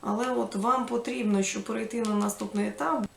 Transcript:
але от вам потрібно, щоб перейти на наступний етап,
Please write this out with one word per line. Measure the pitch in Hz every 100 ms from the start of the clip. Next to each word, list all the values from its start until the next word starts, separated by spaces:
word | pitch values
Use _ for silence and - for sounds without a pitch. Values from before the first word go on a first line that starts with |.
але | 208 214 254
от | 247 208 196
вам | 220 262 240
потрібно, | 233 240 254 214 202
щоб | 190 208
перейти | 202 226 226 233
на | 220 208
наступний | 208 202 208 208 208
етап, | 208 294 320 214